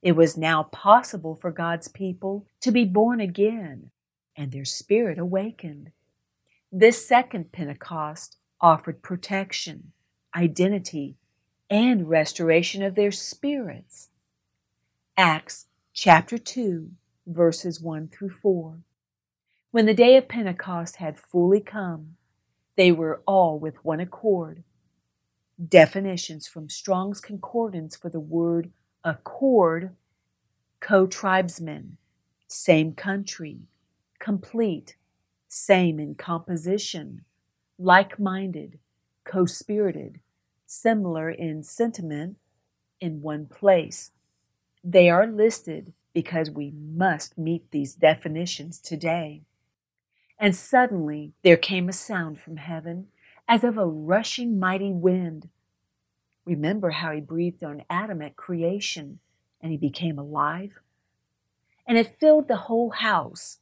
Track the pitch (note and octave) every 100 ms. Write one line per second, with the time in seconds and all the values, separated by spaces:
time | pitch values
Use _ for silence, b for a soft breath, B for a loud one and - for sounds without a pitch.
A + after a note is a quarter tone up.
0 | F3+ D#3+ E3 D#3+ D#3+ D#3+ D#3 - G3 A3+
1 | A#3+ G3+ D#3+ D#3 F3+ D#3+ E3+ E3+ - -
2 | F#3+ F3+ G3 G3+ - _ B3+ A#3+ A3 F#3
3 | A3+ A#3+ G3 F3 G#3 A3+ F3 C3 - _
4 | _ _ _ - C#3+ C3+ C3+ - - G#3+
5 | A3+ D#3+ F3+ F#3+ G#3 A3+ E3+ D3 D3+ _
6 | _ _ _ _ _ _ _ F#3 A3 A#3
7 | - B3 B3+ - E3 - D3 C#3+ - E3
8 | D3+ D#3+ - _ _ _ F3 D#3 - D3+
9 | - F3+ - F#3+ F#3+ - - - - _
10 | _ _ _ E3+ F3 - F#3 G3+ F#3+ D#3+
11 | C#3 C#3 _ _ _ _ _ G3+ A#3+ A#3
12 | D#3+ D#3+ D3+ - E3 D#3+ F3 G3 G3 F#3+
13 | G3+ G3 - - C#4+ C#4+ G#3 - - -
14 | - _ _ _ _ _ _ _ _ _
15 | _ - F3+ D#3 - - - _ _ -
16 | G3+ D#3+ F3+ A#3 - B3+ A3 E3+ D#3+ F3+
17 | _ _ - E3 E3+ E3+ F3+ D#3+ E3 D#3
18 | D#3 - G3 F#3 G#3 F3+ D#3+ D#3+ _ _
19 | _ _ _ _ _ _ _ A#3 A3 G#3+
20 | A#3+ C4 C4 A#3+ G3+ F3+ - F3 E3+ -
21 | E3 D3+ - F3+ F3 G3+ G3+ G#3+ F#3 E3
22 | D#3 E3 _ _ _ _ _ - F3+ E3
23 | D#3+ D#3 - G3 F3 D3+ D#3 - - D#3
24 | F3+ - A3 F#3+ D#3+ D#3+ - _ _ _
25 | _ _ _ _ _ _ E3+ F#3 D#3 G3
26 | G3 F3+ - D#3+ - E3 D3+ - - F#3
27 | G3 G3 - G#3 - A#3 A3+ F#3 D#3+ -
28 | F3 E3 D3+ E3 E3+ E3+ E3+ _ _ _
29 | E3 D3+ - - C#4 A#3+ E3+ E3 F#3 -
30 | _ _ _ _ _ _ _ _ - G3+
31 | F#3+ - G3 F#3+ F3+ E3+ D#3+ D3+ - -
32 | _ _ _ _ _ - - D#3+ D#3+ D#3
33 | G3 G3 G3 - D#3+ B2 A2 _ _ _
34 | _ _ - G3+ - A3+ A3+ E3 - -
35 | _ _ _ _ _ - - F#3 F3+ D#3
36 | D3 D3 - E3+ E3+ E3+ E3 G3+ - -
37 | D3 A#2+ _ _ _ _ _ _ F#3 F#3
38 | G3 - G3+ F#3+ G3 E3 D3 - _ _
39 | _ _ - F#3+ F3 - - G#3 G3+ -
40 | A2+ - _ _ _ _ _ - A3+ A3
41 | F#3 D#3+ D#3+ E3 E3 D#3 D3+ - A#3 A3+
42 | E3+ D3 E3+ G3+ _ _ _ _ _ _
43 | F3+ D#3 D3+ D3+ D3 - G3+ F#3 D#3+ -
44 | - _ _ _ _ _ _ _ F3+ F#3
45 | F3 E3+ A3 G#3+ A3 A3 - D#3 - _
46 | _ E3+ D#3+ E3+ D#3 D3 C#3+ D3 D3+ D#3+
47 | F#3 D3+ - - D#3+ E3+ _ D3 C#3 -
48 | D#3 D#3 E3 D#3 F3 - E3+ E3+ - E3
49 | E3 E3+ D#3 D3+ D3+ _ _ _ _ _
50 | _ _ _ _ G#3 F#3 - C4 B3 G3
51 | D3+ D3+ D3+ _ F#3 E3+ - F#3 F3+ F3+
52 | - G3 D#3+ D3+ - D#3+ D3+ E3 E3 E3+
53 | F#3+ b b b - A#3 A#3+ A3 F3+ D#3
54 | D#3 F#3+ A3 - A#3+ G#3 F#3 F#3+ G3 F3+
55 | F3+ F#3 F3 D#3 D#3+ _ _ _ _ _
56 | _ _ _ _ - D#3+ D3+ G#3 F#3 D#3
57 | E3 D3+ D3 E3 F3 F3 D#3 C#3+ - F3
58 | G#3+ F3 D3+ - - F3 E3 G3+ G3+ -
59 | C#3+ C#3 _ _ _ _ D#3+ D3+ D3+ -
60 | E3+ D3 C#3+ D3 D3 E3 G3+ _ _ _
61 | _ _ _ _ _ _ _ _ - A#3
62 | A3+ _ D#4 D#4 D4 A3 - A3+ A#3 -
63 | A3+ F#3+ - - - -